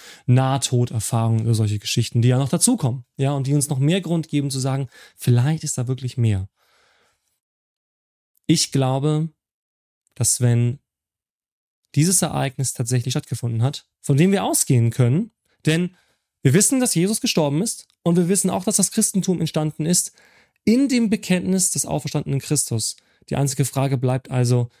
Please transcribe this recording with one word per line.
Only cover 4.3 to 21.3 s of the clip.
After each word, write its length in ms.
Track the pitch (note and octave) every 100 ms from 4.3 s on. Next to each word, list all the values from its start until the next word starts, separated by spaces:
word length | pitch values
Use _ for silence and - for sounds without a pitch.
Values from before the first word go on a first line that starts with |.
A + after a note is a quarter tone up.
| D3 C#3+
zu 80 | C3+
sagen, 280 | C3+ C3+ C3 - -
vielleicht 480 | - - A#2+ C3+ D#3+
ist 140 | D3+ -
da 120 | B2
wirklich 280 | C3 B2+ -
mehr. 320 | A2+ G2 G2 _ _ _ _ _ _ _ _ _ _ _ _ _ _ _ _ _ _ _ -
Ich 260 | E3+ -
glaube, 560 | C3+ C3 C3+ D3 D3+ D#3+ - _ _ _ _ _ _ _
dass 260 | - A2+ -
wenn 380 | B2 A#2+ A#2+ B2+ _ _ _ _ _ _ _ _ _ _ _
dieses 280 | C#3 E3+ F#3
Ereignis 500 | F3 C#3+ C3+ C#3 C3
tatsächlich 400 | - A#2+ B2+ B2
stattgefunden 500 | B2 - B2 A#2+ A2+
hat, 240 | C3 - - _
von 160 | - C3+
dem 160 | F#3
wir 120 | G3
ausgehen 460 | C4 E4 - B2 A#2
können, 400 | B2 A#2+ D#3 A#3 _ _ _ D3+
denn 280 | E3 F3+ - _ _ _ _
wir 120 | C#3
wissen, 260 | E3 - C4
dass 140 | -
Jesus 260 | D#3+ F#3+ A3
gestorben 400 | A#3+ F3+ D3 D3
ist 280 | A#3 - - _
und 140 | E3+ F3
wir 120 | E3+
wissen 200 | G3 F#3
auch, 160 | F#3+
dass 120 | G#3+ G#3
das 140 | -
Christentum 500 | A3+ - G3 F#3+ E3
entstanden 440 | D#3+ D#3+ D#3 -
ist 280 | D#3 F#3 - - _ _ _ _
in 240 | - B3 C#4
dem 220 | B3 A3
Bekenntnis 600 | G#3+ -